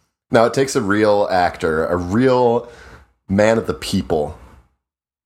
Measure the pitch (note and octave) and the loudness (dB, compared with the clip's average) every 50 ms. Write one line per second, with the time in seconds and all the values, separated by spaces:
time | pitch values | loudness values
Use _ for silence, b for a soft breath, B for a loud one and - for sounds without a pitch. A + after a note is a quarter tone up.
0 | _ _ _ _ _ - - A#2 A2+ A#2+ A#2 C3+ C#3 C3+ - C#3 A2+ F#2+ G2+ G#2+ | _ _ _ _ _ -2 2 2 2 2 2 0 -2 -2 -2 -2 -2 0 0 2
1 | G#2+ G#2+ G#2 G2+ G2+ - F#2+ F2+ F2 E2+ - - - E2 D#2+ D#2 D#2+ - F2 F2+ | 2 2 2 2 0 0 0 0 0 0 -2 -2 -4 -2 -2 -2 -2 -2 -2 -4
2 | F2 F2 F#2 A2+ B2+ C3 B2+ B2+ B2 A#2+ A#2 A#2 - B B B B B B B | -4 -2 0 0 2 2 2 2 2 2 0 -2 -4 B B B B B B B
3 | B B B _ _ - F#2+ G2+ G#2 A2 A2+ A2+ - - A2 - - - - F#2+ | B B B _ _ -2 0 2 4 4 2 2 0 -4 -6 -8 -6 -4 -4 -4
4 | F2 - E2 D#2 D2 D2 E2 - - - - - _ _ _ _ _ _ _ _ | -2 -2 -2 -4 -4 -4 -8 -14 -20 -20 -20 -20 _ _ _ _ _ _ _ _
5 | _ _ _ _ _ | _ _ _ _ _